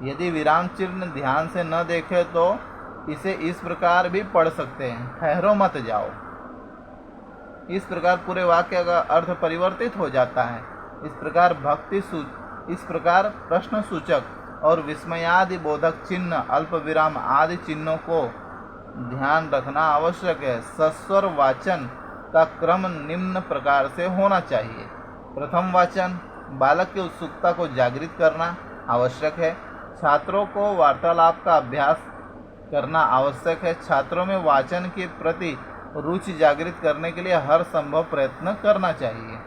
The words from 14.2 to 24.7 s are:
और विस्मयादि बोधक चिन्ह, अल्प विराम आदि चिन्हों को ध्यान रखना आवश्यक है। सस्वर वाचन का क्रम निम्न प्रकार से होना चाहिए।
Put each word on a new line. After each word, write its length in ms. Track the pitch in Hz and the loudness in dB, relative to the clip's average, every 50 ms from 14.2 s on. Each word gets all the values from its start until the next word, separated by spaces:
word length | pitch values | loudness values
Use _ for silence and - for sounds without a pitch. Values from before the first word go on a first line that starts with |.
| 117 - - - - - - - - | 2 -2 -12 -16 -16 -16 -14 0 4
और 180 | 151 165 165 | 4 4 4
विस्मयादि 760 | 156 143 151 147 - 170 170 165 165 165 175 180 190 180 185 | 2 -4 -6 -8 -6 -6 -6 -2 0 4 4 4 4 4 0
बोधक 340 | 180 160 147 151 143 156 165 | -4 -2 -2 -2 2 2 0
चिन्ह, 540 | - - - - 185 180 180 175 165 147 117 - | 0 0 -6 -6 -4 -4 -2 -2 -2 -2 0 2
अल्प 240 | - 143 160 160 170 | 0 0 0 0 -4
विराम 440 | 165 147 151 156 156 156 156 151 | -4 -2 0 2 2 2 2 2
आदि 380 | 143 - - 127 139 156 160 175 | -2 -2 2 4 4 4 2 0
चिन्हों 420 | 175 - - 156 151 156 160 160 | -4 -6 -6 -6 -6 -2 -4 -4
को 340 | 160 - - 170 165 143 117 107 - - - - - - - - - - - - | -4 -2 -2 0 0 0 0 -4 -10 -16 -16 -16 -16 -16 -16 -18 -18 -18 -16 -12
ध्यान 520 | - 127 120 127 135 135 139 151 160 160 151 | -10 -10 -8 -6 -4 0 2 2 2 2 2
रखना 320 | 139 135 127 139 139 147 | -2 -2 -2 -2 0 2
आवश्यक 600 | 160 160 151 147 156 170 175 - - 180 160 147 143 | 2 4 4 4 2 2 -2 0 -2 -2 -2 0 0
है। 180 | 135 123 113 | -2 -2 -2
सस्वर 640 | 113 - - - 156 156 156 - - - 190 196 196 | -4 -10 -2 2 2 2 2 0 -6 2 2 2 4
वाचन 640 | 196 165 143 139 135 131 131 - 190 185 165 135 120 - - - - - - - - - | 2 2 4 4 4 4 2 0 -2 -2 -2 -2 -8 -10 -12 -14 -14 -14 -14 -16 0 4
का 100 | 160 160 | 4 4
क्रम 380 | 160 - - 165 160 170 190 190 | 4 4 -4 0 2 2 2 2
निम्न 540 | 185 175 156 143 147 160 175 185 185 185 185 | -2 -6 -6 -8 -6 -4 -4 -4 -2 -2 -4
प्रकार 480 | 180 - 160 143 131 139 139 139 135 | -4 -4 -4 -2 2 4 4 4 4
से 180 | 139 131 - 175 | 0 -2 -2 -2
होना 340 | 185 185 185 196 202 196 185 | -2 2 2 4 4 4 2
चाहिए। 480 | 165 - 139 113 110 113 | 0 2 0 0 0 -2